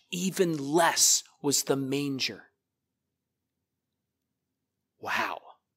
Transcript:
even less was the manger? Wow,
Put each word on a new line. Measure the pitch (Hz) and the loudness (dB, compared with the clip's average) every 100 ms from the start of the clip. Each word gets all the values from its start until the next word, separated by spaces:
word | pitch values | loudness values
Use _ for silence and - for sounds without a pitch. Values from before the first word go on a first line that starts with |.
| - | -10
even | 180 185 170 175 151 | -4 -4 0 0 0
less | 139 165 165 - - - - _ | 0 2 4 4 4 4 -2 _
was | 147 131 | -2 0
the | - 139 | 0 -2
manger? | 135 139 143 135 - 107 - _ _ _ _ _ _ _ _ _ _ _ _ _ _ _ _ _ _ _ _ _ _ _ _ _ | 0 -2 -2 -4 -6 -8 -18 _ _ _ _ _ _ _ _ _ _ _ _ _ _ _ _ _ _ _ _ _ _ _ _ _
Wow, | - - - - - - _ | -6 -4 -4 -6 -14 -20 _